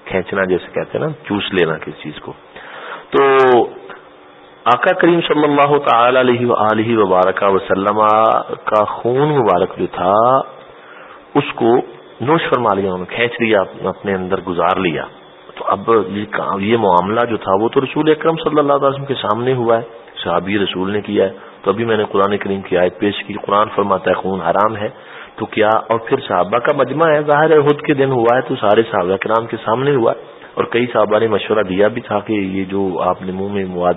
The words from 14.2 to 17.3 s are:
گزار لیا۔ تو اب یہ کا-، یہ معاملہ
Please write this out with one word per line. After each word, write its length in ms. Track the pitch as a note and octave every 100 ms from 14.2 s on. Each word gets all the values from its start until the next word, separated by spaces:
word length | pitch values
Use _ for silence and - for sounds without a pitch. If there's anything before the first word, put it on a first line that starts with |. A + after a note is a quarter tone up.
| F#2 F#2
گزار 360 | F2+ F2 E2+ F#2
لیا۔ 260 | F#2 D2 - - - - -
تو 100 | - -
اب 240 | G2+ G2+ A2+ F#2+
یہ 140 | G2+ G#2
کا-، 300 | - C2+ F#2+
یہ 160 | G2+ A#2
معاملہ 440 | G2+ F2 F#2+ A2+ A#2+